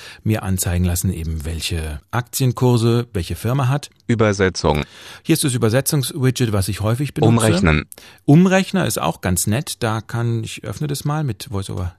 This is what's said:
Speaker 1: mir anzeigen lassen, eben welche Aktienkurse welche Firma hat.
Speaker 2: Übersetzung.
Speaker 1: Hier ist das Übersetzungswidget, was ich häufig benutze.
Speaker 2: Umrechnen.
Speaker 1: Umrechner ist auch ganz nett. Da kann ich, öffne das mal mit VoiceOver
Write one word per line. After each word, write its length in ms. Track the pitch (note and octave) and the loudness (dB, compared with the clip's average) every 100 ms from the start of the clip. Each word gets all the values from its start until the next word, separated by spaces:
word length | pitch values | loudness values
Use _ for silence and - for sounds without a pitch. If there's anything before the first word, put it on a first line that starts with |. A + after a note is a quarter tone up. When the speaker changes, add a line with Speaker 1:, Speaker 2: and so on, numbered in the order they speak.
| - - | -20 -6
Speaker 1:
mir 180 | G#2+ G#2+ | -2 -2
anzeigen 420 | F#2+ F#2 F#2+ F2 | 0 -2 0 0
lassen, 280 | F2+ F2 F#2+ | 0 0 -2
eben 320 | D#2+ D#2+ D#2+ | -4 -6 -6
welche 560 | D2 E2 - E2+ D#2 D2 - | -6 -6 -6 -6 -6 -10 -6
Aktienkurse 960 | A#2 - - C3 A#2+ B2 A#2+ A#2 A#2+ A#2+ | -6 -6 -2 -2 2 2 4 2 0 -2
welche 240 | F#2+ - F2 | -6 -6 -6
Firma 320 | A2 C3+ B2+ | -2 0 0
hat. 220 | C#3+ - _ - | -2 -6 _ -2
Speaker 2:
Übersetzung. 800 | A2+ G#2+ G2 F#2+ - D#2+ D2+ C2+ - - - | 2 2 4 0 2 0 0 -2 -10 -20 -8
Speaker 1:
Hier 120 | - | 0
ist 100 | D#3+ | 0
das 80 | D3 | 0
Übersetzungswidget, 1000 | A#2+ A2+ B2 - D3+ B2 D3+ B2+ A#2+ A#2 | 2 2 2 0 -2 -2 0 0 2 0
was 160 | G2+ F#2+ | 0 0
ich 120 | G2 | -2
häufig 320 | G#2 A#2+ C#3+ | -2 0 -2
benutze. 160 | - A2 | 2 4
Speaker 2:
Umrechnen. 560 | A2+ A2 - F2 D2+ - - - - | 4 4 4 4 2 -2 -12 -20 -4
Speaker 1:
Umrechner 600 | - D3+ F#3 F#3+ F#3 F#3+ - | 6 6 8 4 2 0 -2
ist 120 | - | -2
auch 220 | E3 - | -4 -2
ganz 260 | F#2 F2+ - | -2 0 0
nett. 360 | G#2 - - | -2 -4 -4
Da 180 | A2+ A2 | -4 -4
kann 420 | - A#2 A#2 A#2 | -4 -4 -2 -2
ich, 220 | A2 - | -4 -10
öffne 220 | A#2 - D3 | -10 -8 -6
das 180 | C#3+ | -4
mal 200 | D3 D3+ | -4 -2
mit 260 | C#3+ G#2 - | -4 -6 -8
VoiceOver 440 | G2+ F#2+ G2+ F2+ | -8 -6 -6 -6